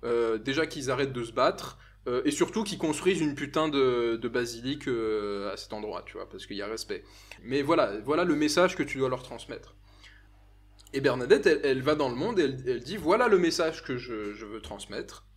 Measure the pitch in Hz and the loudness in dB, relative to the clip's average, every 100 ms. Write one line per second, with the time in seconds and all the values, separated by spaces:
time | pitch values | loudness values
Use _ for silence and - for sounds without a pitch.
0 | 120 117 113 110 131 135 160 160 131 127 | 0 0 2 0 -2 -2 -2 -4 -4 -2
1 | 139 127 113 - 131 - - - - - | -2 -2 -6 2 2 2 -10 -16 -20 -14
2 | - 123 143 143 175 220 208 165 160 151 | -4 0 0 0 0 0 -4 -2 -2 0
3 | 180 185 156 135 143 156 156 139 131 120 | 2 2 0 -2 -4 0 0 4 4 4
4 | 117 113 120 120 120 117 123 147 - 120 | 2 0 -2 -2 -2 -6 -6 -6 -4 -2
5 | 113 107 104 101 98 98 - 110 107 90 | 0 -2 -2 -4 -6 -8 -10 -10 -8 -8
6 | - - 95 98 - 101 101 110 - 92 | -10 -14 -14 -14 -12 -8 -6 -8 -6 -10
7 | - - - - 117 135 139 160 120 101 | -10 -20 -20 -20 -4 -2 2 2 2 0
8 | 113 151 180 151 151 151 180 180 147 135 | -2 0 2 2 2 4 4 2 -4 0
9 | 131 127 - 117 - 123 - - _ - | -2 -2 -8 -16 -12 -14 -16 -20 _ -20
10 | - - _ _ - - - - - 139 | -20 -20 _ _ -20 -20 -20 -20 -8 0
11 | 135 123 127 202 190 151 143 135 127 151 | 2 2 6 6 8 4 4 2 2 2
12 | 139 120 180 220 147 127 123 120 120 202 | 2 0 -2 2 2 0 -4 -4 -4 -4
13 | 156 214 247 196 170 160 160 160 - 123 | 2 4 6 6 4 2 -2 -2 -6 -8
14 | 123 113 104 104 110 110 - 98 - 117 | -6 -8 -8 -10 -12 -12 -12 -14 -10 -10
15 | - - - | -10 -16 -20